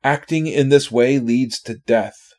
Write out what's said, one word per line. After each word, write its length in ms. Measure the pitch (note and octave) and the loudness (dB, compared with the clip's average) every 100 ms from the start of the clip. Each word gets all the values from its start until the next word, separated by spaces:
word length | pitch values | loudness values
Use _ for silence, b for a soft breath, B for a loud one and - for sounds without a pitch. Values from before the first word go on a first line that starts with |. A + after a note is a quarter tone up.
Acting 440 | C3+ D3 - D#3+ D#3 | -2 -4 -4 -4 -2
in 240 | A2+ C3+ | -2 4
this 200 | C#3+ C#3 | 2 2
way 280 | A#2 B2 C#3 | 0 2 0
leads 420 | A#2 A#2+ B2 - | 0 -2 -2 -8
to 120 | - | -12
death. 580 | A#2 - A2+ F#2+ _ _ | -12 -2 0 0 _ _